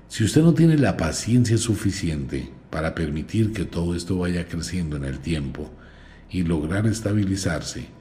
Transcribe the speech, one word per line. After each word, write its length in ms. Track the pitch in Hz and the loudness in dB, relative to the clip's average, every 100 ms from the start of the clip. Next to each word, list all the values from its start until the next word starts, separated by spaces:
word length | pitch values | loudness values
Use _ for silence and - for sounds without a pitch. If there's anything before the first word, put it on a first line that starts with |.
| - | -10
Si 160 | - | -2
usted 180 | 107 151 | 2 6
no 120 | 165 | 6
tiene 240 | 160 165 151 | 6 6 6
la 180 | 110 - | 4 2
paciencia 600 | 82 - - 123 107 113 | -2 -2 2 4 4 2
suficiente 920 | - 95 98 90 85 76 65 67 64 - - | 2 0 0 -2 -2 -2 -4 -6 -8 -14 -10
para 260 | 80 80 87 | -4 -4 -2
permitir 560 | 78 76 71 107 107 | -2 -4 -2 0 0
que 140 | - 85 | 0 -4
todo 300 | 85 85 87 | -2 -2 -2
esto 220 | 85 92 | -2 -2
vaya 300 | 87 87 82 | 0 -2 -4
creciendo 480 | 85 80 90 82 73 | -6 -4 -4 -4 -4
en 80 | |
el 160 | 67 69 | -6 -6
tiempo 500 | 71 80 67 67 76 - - - - - - | -4 -4 -4 -8 -10 -14 -20 -20 -20 -20 -8
y 140 | 92 | -2
lograr 440 | 85 82 80 98 110 | 0 0 0 0 0
estabilizarse 1000 | 104 101 107 95 95 92 78 - - - - | 0 0 0 0 0 -2 -4 -6 -10 -12 -14